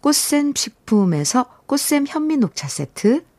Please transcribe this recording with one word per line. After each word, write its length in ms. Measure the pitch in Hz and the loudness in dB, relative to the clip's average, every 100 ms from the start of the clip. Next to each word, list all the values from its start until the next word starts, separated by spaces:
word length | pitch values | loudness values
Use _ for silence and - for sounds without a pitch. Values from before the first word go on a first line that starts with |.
꽃샘 520 | 285 294 - 294 285 | 2 0 0 0 0
식품에서 880 | 285 - _ - 214 185 156 147 254 247 _ - | -4 -8 _ 0 2 2 0 0 -2 -2 _ -4
꽃샘 380 | 277 - 294 277 | -2 0 0 0
현미 300 | 311 311 302 | -2 -2 0
녹차 300 | 196 - 139 | 0 -2 -10
세트 560 | - 139 - 202 285 - | -8 -8 0 2 2 -2